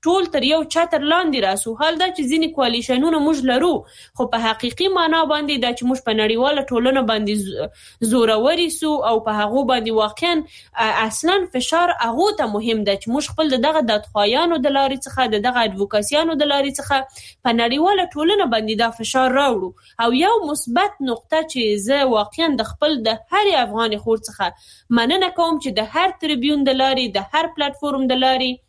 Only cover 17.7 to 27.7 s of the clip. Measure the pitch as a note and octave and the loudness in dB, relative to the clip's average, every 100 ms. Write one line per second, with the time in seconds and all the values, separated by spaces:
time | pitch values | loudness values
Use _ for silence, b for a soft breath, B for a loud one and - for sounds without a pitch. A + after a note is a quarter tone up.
17.7 | C4+ E4+ G4+ F4 D4 D#4+ G#4 E4 A3 A3 | 2 2 2 0 -2 0 2 2 0 -2
18.7 | G#3+ A#3 A3+ A3 C4 C4 B3+ C#4+ A3+ F#3 | -2 -2 -2 -4 0 2 2 2 0 -4
19.7 | - b b A#3 B3 F4+ A4+ E4+ D4 - | -10 b b 0 2 4 2 0 -4 -2
20.7 | A#3+ G4+ - C4+ A#3 _ D#4 D#4+ C4 A3 | 0 0 -2 -6 -6 _ -2 -2 -2 0
21.7 | G#3 G3 C#4+ C4+ A3 G#3 - E4 C#4 G#3+ | 0 0 2 2 2 -2 -2 -2 0 -4
22.7 | - D4+ D4 A3 A3 - F#4 G#4 D#4+ A#3 | -2 0 0 -2 -4 -2 0 2 2 0
23.7 | G#3 A3+ G#3 A3+ A3 - - F#3+ - B | -2 -2 -2 -2 -2 -2 -6 -6 -6 B
24.7 | B B A#3 A#3 F#4 F#4 F4+ E4 D#4 C4+ | B B 0 2 2 0 0 0 0 -2
25.7 | G#3 G#3+ D#4 F#4 F#4+ D#4+ D4 C4+ D4 C4+ | -4 -4 0 0 0 -4 -2 0 2 2
26.7 | C4 C4+ C4 B3 G3 F#3+ D4+ E4 E4 C#4+ | 2 2 0 -2 -4 -2 -2 -2 -2 -6